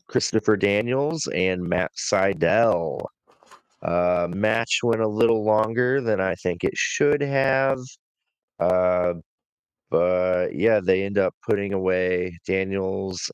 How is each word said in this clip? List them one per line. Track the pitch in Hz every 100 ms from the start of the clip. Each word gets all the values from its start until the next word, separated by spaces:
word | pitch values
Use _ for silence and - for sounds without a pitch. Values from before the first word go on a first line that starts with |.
| -
Christopher | 127 - 113 - 101
Daniels | 101 101 120 131 147 165 -
and | 87 92 92
Matt | 87 87 90 -
Sydal. | - 98 98 82 82 107 117 87 82 67 - - _ _ _ - _ _
Uh, | 80 87 90 90 87
match | 92 107 113 120 -
went | 120 113
a | 110
little | 107 117 110
longer | 107 107 110 113 123 139
than | 117 101
I | 95 90
think | 92 87
it | - -
should | - - 147 147
have, | 139 139 139 135 135 131 127 - _ _ _ _ _ -
uh, | 87 92 90 90 90 87 - _ _ _ _ _ _
but, | 82 90 90 92 90 90 -
yeah, | 110 107
they | 92 95
end | 98 101
up | 92 - -
putting | 101 101
away | 98 92 92 92 90 90 87 -
Daniels | 95 95 98 95 95 98 90 -